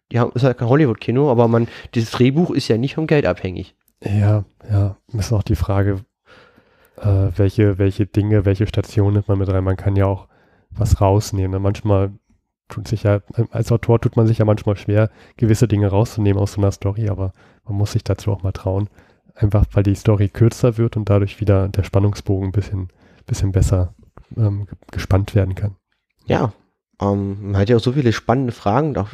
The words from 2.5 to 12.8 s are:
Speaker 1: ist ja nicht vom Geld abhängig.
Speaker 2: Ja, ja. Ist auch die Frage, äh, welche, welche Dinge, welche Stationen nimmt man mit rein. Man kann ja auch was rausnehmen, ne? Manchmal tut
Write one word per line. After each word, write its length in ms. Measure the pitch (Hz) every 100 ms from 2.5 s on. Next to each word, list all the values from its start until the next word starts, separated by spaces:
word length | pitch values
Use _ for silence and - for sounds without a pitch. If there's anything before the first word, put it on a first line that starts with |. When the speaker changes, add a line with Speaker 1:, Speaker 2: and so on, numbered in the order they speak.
Speaker 1:
ist 160 | - -
ja 120 | 113
nicht 180 | 135 -
vom 100 | 156
Geld 200 | 151 90
abhängig. 500 | 90 92 90 92 _ _ _
Speaker 2:
Ja, 420 | - 101 101 107 101 _ -
ja. 280 | 98 101 - _
Ist 200 | 110 95
auch 120 | 110
die 100 | -
Frage, 460 | 101 - 98 98 98 - _ _ - - _ _ _ _ -
äh, 280 | 104 98 95 87
welche, 420 | 98 - 104 95
welche 280 | 98 - 101
Dinge, 380 | - 104 107
welche 220 | 95 98 107
Stationen 480 | - - - 101
nimmt 140 | 104 98
man 100 | 98
mit 100 | 95
rein. 100 | 95
Man 140 | 92 92
kann 180 | 101
ja 120 | 98 98
auch 200 | 95 - _ _ _ _
was 300 | - 107 -
rausnehmen, 520 | 98 101 - 98 95
ne? 60 | 95
Manchmal 500 | 98 101 107 98 98 98 _ _ _ _ -
tut 200 | -